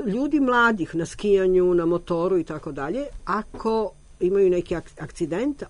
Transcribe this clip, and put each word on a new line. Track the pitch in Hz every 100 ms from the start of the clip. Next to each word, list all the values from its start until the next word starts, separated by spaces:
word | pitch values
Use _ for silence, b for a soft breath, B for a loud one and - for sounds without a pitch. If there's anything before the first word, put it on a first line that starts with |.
| 233
ljudi | 214 294 294
mladih | 254 240 233 214 156 165
na | 165
skijanju, | - 208 196 190 185 180
na | 175 165
motoru | 170 170 170 180 185
i |
tako | 160 156 160
dalje, | 143 143 226 285 - -
ako | 202 - - 226 220 196 - - -
imaju | 180 196 190
neki | 180 - 170
ak-, | - -
akcident, | 151 - 160 170 269 285 -